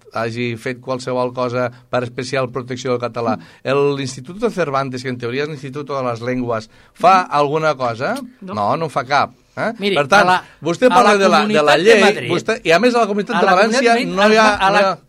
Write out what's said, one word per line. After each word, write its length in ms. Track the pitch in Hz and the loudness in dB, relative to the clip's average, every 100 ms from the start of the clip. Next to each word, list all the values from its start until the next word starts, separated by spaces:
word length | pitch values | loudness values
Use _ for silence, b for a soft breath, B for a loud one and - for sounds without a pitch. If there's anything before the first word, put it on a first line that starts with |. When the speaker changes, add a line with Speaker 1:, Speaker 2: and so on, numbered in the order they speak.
| - | -10
Speaker 1:
hagi 460 | 113 117 117 120 113 | -6 -6 -4 -6 -6
fet 240 | 131 120 | -8 -10
qualsevol 500 | 131 127 131 127 123 | -8 -8 -6 -4 -4
cosa 380 | 123 123 123 123 B B | -4 -4 -2 -4 B B
per 140 | 123 | -4
especial 460 | 123 127 123 135 127 | -4 -8 -6 -4 -4
protecció 400 | 135 123 123 131 | -6 -10 -8 -4
del 80 | 120 | -4
català? 380 | 120 120 113 95 82 B | -4 -4 -4 -4 -8 B
El, 320 | 127 139 143 139 | -4 0 0 -2
l'Instituto 540 | 131 - 127 196 233 | -6 -10 -16 -6 -4
Cervantes, 520 | 180 147 135 135 127 | -2 -2 -2 -4 -6
que 40 | 127 | -8
en 100 | 123 | -6
teoria 260 | 120 131 | -6 -4
és 60 | 147 | -6
l'Institut 380 | 147 139 143 151 | -8 -12 -10 -8
de 140 | 139 | -4
les 160 | 127 113 | -4 -4
Llengües, 500 | 123 127 120 113 110 b b | -4 -4 -4 -6 -8 b b
fa 280 | - 175 185 | 0 4 4
alguna 520 | 180 147 143 156 156 131 | 2 0 0 0 -2 -2
cosa? 400 | 123 113 151 269 254 _ | -4 -4 -6 -6 -10 _
Speaker 2:
No. 120 | 190 | -10
Speaker 1:
No, 220 | 107 104 147 | -4 -2 -2
no 100 | 160 | -4
en 40 | |
fa 140 | 147 127 | -6 0
cap. 260 | 139 110 - _ - | 0 0 -6 _ -8
Eh? 180 | 190 226 | -8 -4
Speaker 3:
Miri, 160 | 202 196 | -2 -2
Speaker 1:
Per 100 | 143 | 2
tant, 200 | 202 185 | 4 4
Speaker 3:
a 40 | |
la, 120 | 180 B B | 2 B B
Speaker 1:
vostè 220 | 151 165 254 | -6 0 4
Speaker 3:
a 20 | |
Speaker 1:
parla 220 | 180 226 | 6 4
Speaker 3:
la 60 | 202 | 4
Speaker 1:
de 100 | 190 | 4
la, 100 | 160 151 | 4 2
de 80 | |
la 80 | 151 | 2
Speaker 3:
Comunitat 160 | 147 151 | 4 4
de 60 | |
Speaker 1:
llei, 180 | 196 220 | 6 6
Speaker 3:
Madrid, 260 | - 156 120 | 4 2 -2
Speaker 1:
vostè, 300 | - - - | -4 -4 -2
i 80 | 160 | 2
a 80 | 170 | 4
més 160 | 247 240 | 4 2
a 40 | |
la 80 | 208 | 0
Comunitat 280 | 208 196 170 | -2 -2 0
Speaker 3:
a 40 | |
Speaker 1:
de 60 | 190 | 2
Speaker 3:
la 60 | |
Comunitat 300 | 185 220 240 | 4 4 2
Speaker 1:
València 0 | |
Speaker 3:
de 180 | 233 233 | 2 2
Madrid 160 | 175 185 | 0 2
Speaker 1:
no 60 | |
hi 20 | |
ha, 60 | 208 | 4
Speaker 3:
es 60 | 220 | 4
va, 160 | 214 202 | 4 2
a 140 | 190 | 2
la, 100 | 208 | 2
Speaker 1:
no 60 | 196 | 2
hi 40 | 170 | -2